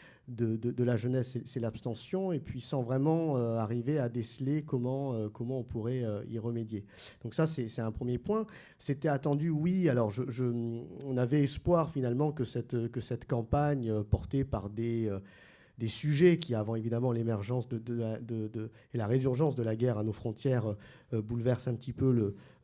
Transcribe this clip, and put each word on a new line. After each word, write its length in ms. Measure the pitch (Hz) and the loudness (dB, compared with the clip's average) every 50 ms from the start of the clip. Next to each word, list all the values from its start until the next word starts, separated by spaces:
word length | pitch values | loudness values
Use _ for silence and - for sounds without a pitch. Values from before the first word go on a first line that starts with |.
| - - - - _ - | -20 -20 -20 -20 _ -10
de, 300 | 123 113 117 113 113 110 | -4 0 0 0 0 0
de, 140 | 117 120 | 0 -2
de 120 | 123 123 123 | 0 2 2
la 140 | 123 120 107 | 2 2 2
jeunesse, 320 | 117 123 127 131 120 123 | 2 0 0 0 0 -2
c'est, 160 | - 120 113 - | -4 -8 -8 -6
c'est 140 | - 127 | -6 -4
l'abstention, 720 | 113 113 110 - - 123 113 - - - - 185 190 185 175 | -4 -4 -4 -4 -6 -6 -6 -6 -6 -4 -4 -2 -2 -2 -2
et 80 | 143 | -4
puis 180 | - - 135 127 | -4 -6 -8 -8
sans 240 | - - - 135 120 | -6 -4 -2 -2 0
vraiment, 540 | 113 131 135 135 156 160 165 165 160 139 123 | 0 0 2 2 4 4 2 2 2 2 2
euh, 180 | 120 117 113 | 2 2 2
arriver 420 | 113 110 104 117 120 113 131 151 151 | 0 0 0 -2 -2 0 0 0 0
à 120 | 123 117 | 0 0
déceler 520 | 117 123 110 - - - 131 135 147 156 | -2 -4 -4 -6 -6 -4 -2 0 0 0
comment, 520 | 151 151 143 127 120 127 131 135 139 135 123 | 0 0 -2 0 0 0 -2 -2 -2 -2 -2
euh, 160 | 110 107 104 | -2 -2 -4
comment 300 | 107 - 120 120 131 131 | -4 -6 -6 -4 -4 -4
on 40 | 113 | -4
pourrait, 400 | - - 117 107 120 127 131 120 | -4 -4 -4 -2 -2 0 0 0
euh, 180 | 110 104 101 - - | -2 -2 -4 -4 -6
y 100 | 113 113 | -6 -4
remédier. 460 | 104 120 120 117 113 107 113 101 107 - - - - - - - - | -2 -2 -2 -2 -4 -4 -4 -6 -6 -8 -14 -16 -16 -16 -12 -10 -10
Donc 100 | 117 - | -4 0
ça, 140 | - 160 156 | 0 0 2
c'est, 220 | 160 - 120 110 | 0 -2 -4 -4
c'est 120 | - - | -4 -4
un 120 | 113 113 113 | -4 -2 -2
premier 240 | - 123 123 123 123 | -2 -2 -2 -2 -2
point. 280 | - - 208 220 220 214 - - - - - - | 0 0 0 0 -2 -4 -8 -16 -20 -20 -20 -8
C'était 300 | - - 139 139 - 156 | -4 -4 -2 0 0 0
attendu, 420 | 143 135 139 151 143 143 151 170 | 0 2 2 0 0 2 2 2
oui. 380 | 160 151 156 175 180 190 180 156 | 2 2 2 2 4 4 4 4
Alors, 220 | 123 120 117 107 | 4 4 4 2
je, 120 | 101 120 127 - | 2 -2 -2 -2
je, 160 | 110 123 127 | -2 0 0
on 720 | 123 120 120 117 117 117 113 - - - - 135 139 131 | 0 0 0 -2 -2 -4 -6 -8 -10 -12 -10 -6 -2 0
avait 280 | 123 123 117 147 151 143 | 2 2 4 4 4 4
espoir 500 | 135 - - - 175 175 165 156 165 - | 4 0 -2 2 4 4 4 4 2 0
finalement 400 | 139 127 120 120 127 151 151 147 | -2 0 0 2 2 2 2 0
que 100 | 151 123 | 0 -4
cette, 460 | - - 120 113 - 127 120 117 117 | -2 -2 -4 -4 -2 -2 -2 -2 -2
que 100 | 117 120 | -4 -6
cette 260 | - - 120 113 - | -6 -4 -6 -6 -4
campagne, 640 | - 139 117 113 - - 143 147 147 147 135 120 113 | -2 0 0 0 2 2 2 4 2 2 0 0 0
euh, 140 | 110 107 104 | 0 0 2
portée 400 | 104 - - - - - 135 135 | 2 2 2 2 2 0 0 2
par 260 | 135 - 107 95 98 | 0 -2 -4 -4 -4
des, 380 | 104 110 117 117 117 113 113 104 | -4 -2 -2 0 0 0 0 0
euh, 120 | 98 95 98 - - - - - - - - - _ - | -2 -4 -6 -10 -16 -20 -20 -20 -20 -20 -20 -20 _ -6
des 100 | 113 110 | -4 -4
sujets 520 | - - - 147 147 139 175 180 170 175 | -4 -2 0 0 4 6 8 8 8 6
qui, 160 | 170 - 120 | 2 0 -2
avant 200 | 110 104 107 113 | 0 0 0 -2
évidemment 380 | 113 110 117 117 117 123 127 117 | -2 -2 0 0 2 2 2 2
l'émergence 560 | 117 113 117 113 101 101 101 123 127 113 123 | 2 0 0 0 0 -2 -2 -2 -2 -2 -2
de, 80 | 120 113 | -6 -6
de 160 | 113 117 120 | -4 -4 -4
la, 260 | 117 113 110 110 113 | -2 -2 -2 -4 -6
de, 300 | 120 113 117 110 110 107 | -6 -6 -4 -4 -4 -4
de, 200 | 110 113 110 113 - - - _ - | -6 -6 -8 -8 -10 -16 -14 _ -4
et 40 | 120 | -2
la 100 | 107 101 | 0 2
résurgence 480 | 123 131 127 135 127 123 160 151 123 | 2 2 2 2 2 2 2 2 2
de 80 | 123 117 | 0 0
la 140 | 110 110 113 | 0 0 2
guerre 200 | 120 127 113 107 | 2 2 2 2
à 60 | 107 | 0
nos 80 | 110 | -2
frontières, 640 | 101 - - 117 107 - - 139 127 120 113 110 101 - - - - - - - 117 | -2 -4 -4 -6 -4 -2 0 2 2 2 2 0 -4 -6 -8 -16 -20 -20 -8 -4 -4
euh, 80 | 110 | -2
bouleverse 480 | 104 107 120 117 113 127 123 120 - 131 | -2 -2 -2 0 2 2 2 2 0 -2
un 60 | 120 | -4
petit 180 | 107 - 131 - | -4 -4 -6 -2
peu 180 | - 135 131 | 2 4 6
le, 240 | 127 117 104 101 - - - - - _ | 6 6 4 2 0 -4 -10 -20 -16 _